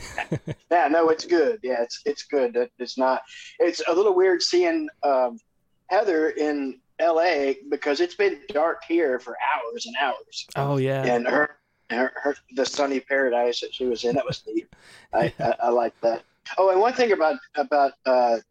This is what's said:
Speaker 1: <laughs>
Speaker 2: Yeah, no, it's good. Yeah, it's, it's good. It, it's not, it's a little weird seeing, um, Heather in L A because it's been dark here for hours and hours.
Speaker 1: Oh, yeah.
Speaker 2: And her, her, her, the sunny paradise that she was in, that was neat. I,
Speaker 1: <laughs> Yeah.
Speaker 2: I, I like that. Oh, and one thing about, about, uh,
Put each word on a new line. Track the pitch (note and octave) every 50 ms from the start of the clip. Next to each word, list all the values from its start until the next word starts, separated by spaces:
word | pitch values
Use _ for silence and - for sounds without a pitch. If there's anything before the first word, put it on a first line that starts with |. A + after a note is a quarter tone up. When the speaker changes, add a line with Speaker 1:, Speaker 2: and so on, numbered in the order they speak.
| - - - - - - D#3+ - - E3 - -
Speaker 1:
<laughs> | _ -
Speaker 2:
Yeah, | E3 F3 D#3 C#3+
no, | D#3 E3 E3 D#3+
it's | D#3+ D#3+ -
good. | E3 F3 E3 D3 B2+ A2+ G#2+
Yeah, | B2+ B2+ B2 A#2
it's, | A#2+ - - - -
it's | D3 C#3+ - -
good. | - D3 C#3 B2+ A#2+ A2+
It, | A#2+ B2 A#2+ _ -
it's | B2 A2+ - C3
not, | - - - - - - - - - - - -
it's | E3 F3 E3+ - -
a | -
little | E3 F3+ G#3 G#3+ F#3
weird | F3+ F#3 F#3+ F3+ E3+
seeing, | - - - F3+ F4 E4+ E3 D#3+ D4+ D4+ - _
um, | - - - C3 - A#3+ A#3 A3+ - _ _ _ _ _ _ _ _ -
Heather | F#3 G3+ G#3+ G3+ E3 D#3 D#3 D3
in | C#3+ - D3+ D3+ D3 C#3+ C#3 C3 B2 - _ _ _ -
L | D#3 E3+ E3 D#3+
A | E3+ F3+ E3 C#3+ C#3 C#3 C3 C3+ C#3 C#3+
because | C#3+ C#3 - D3 C#3+ D3
it's | F3 F3 -
been | - G3+ G3 E3 D3 - -
dark | - D3 D#3 E3 D3+ - -
here | - E3 E3+ E3 C3+ B2+ B2
for | - B2 A2 - B2 C3 D3+
hours | C#3 A#2+ - A#2+ - -
and | A#2 A#2+ C3
hours. | C#3+ C3 A2+ - - - - - - - -
Speaker 1:
Oh, | - C#3 C#3+ C#3+ C3+
yeah. | C3 C3+ C3+ C3+ C3
Speaker 2:
And | B2+ A#2+ A#2+ A#2+ B2
her, | A#2+ D3 D3 - - _ _ _ _ _ _ -
her, | A#2 A#2+ C3 B2 -
her, | - - C#3+ C#3 - _ _ B2+
the | C3 B2+
sunny | - - - C#3+ C#3 C#3 C3
paradise | - - C#3 C3+ C3+ B2+ A#2+ A#2+ A#2+ B2 A#2+ -
that | - - -
she | - C3
was | B2 A#2 A2+ -
in, | A#2+ A#2+
that | E5+ -
was | - - - -
neat. | A4 A4 E4 - - - - - - - - - _
I, | - - A#2+ - -
Speaker 1:
<laughs> | -
Yeah. | A2+ A#2 A#2 -
Speaker 2:
I, | A#2
I | A#2+
like | A#2+ A#2+ A#2 A2+ - _
that. | - A#2 A2+ - - _ _ _ _ - -
Oh, | - F#3 F#3+
and | F#3 F#3
one | G#3+ B3 B3+
thing | B3 B3 A3+
about, | G3 D#3 D#3 D#3 C#3+ - - - -
about, | D3 C#3+ B2+ D3+ C#3+ C#3 C3+ - _ -
uh, | C3 B2+ B2 B2 A#2+ A#2 A2 - _